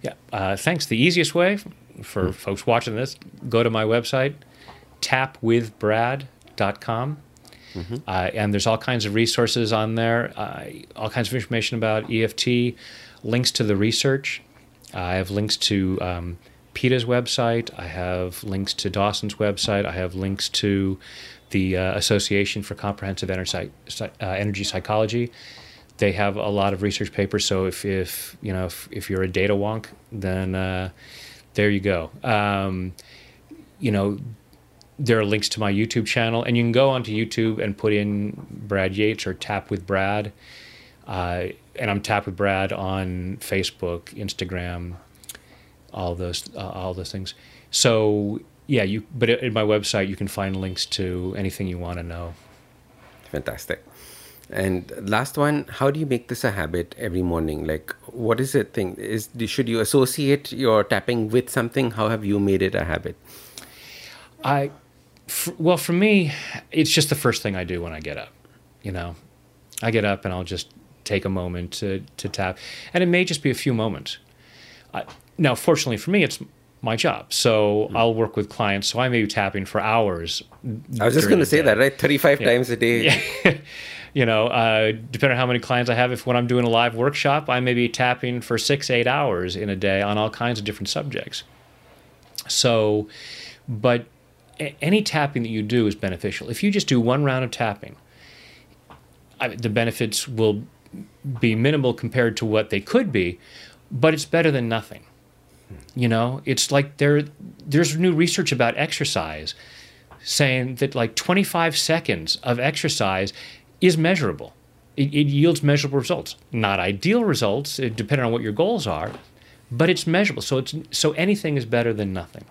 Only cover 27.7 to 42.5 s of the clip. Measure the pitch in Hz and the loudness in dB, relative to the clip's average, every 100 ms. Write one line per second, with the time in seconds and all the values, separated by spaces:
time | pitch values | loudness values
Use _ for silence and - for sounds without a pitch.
27.7 | - 101 95 90 - - - 110 92 92 | -2 -2 -2 -2 -8 -12 -10 -6 -4 -4
28.7 | - - 101 - 95 92 92 98 101 101 | -8 -12 -12 -4 -2 0 2 2 2 0
29.7 | 110 - - _ 110 95 92 95 95 95 | -4 -8 -20 _ -6 -2 -2 -2 -2 -2
30.7 | 92 92 - - - - - _ - 104 | -2 -6 -10 -20 -20 -20 -20 _ 0 2
31.7 | 101 98 90 80 - 127 107 104 98 98 | 2 2 0 -2 -8 0 0 2 0 -2
32.7 | 92 92 - - - - - _ - - | -4 -6 -10 -20 -20 -20 -20 _ -20 -20
33.7 | _ 120 104 101 101 117 110 _ - _ | _ 0 2 0 -2 -10 -14 _ -20 _
34.7 | _ _ - 123 113 104 107 98 - 104 | _ _ -4 2 2 4 0 -2 -2 0
35.7 | 98 110 120 110 - 113 113 120 120 117 | 2 2 0 0 0 2 0 2 2 4
36.7 | 117 135 131 113 107 113 - 113 110 104 | 4 4 2 -2 -4 -2 0 0 0 -4
37.7 | 101 107 104 104 101 104 - - - 107 | 0 2 2 2 -2 -4 -8 -14 -14 -4
38.7 | 98 95 95 107 107 98 92 - 101 - | 0 0 2 0 0 -6 -8 -6 -6 -4
39.7 | 101 90 95 98 104 104 - - - - | -8 -2 0 0 -2 -4 -10 -20 -20 -20
40.7 | - - - - 92 87 90 92 - - | -20 -20 -20 -10 -6 -4 -4 -6 -10 -18
41.7 | - 113 101 - 104 101 90 101 | -6 -2 -2 0 -2 -2 0 0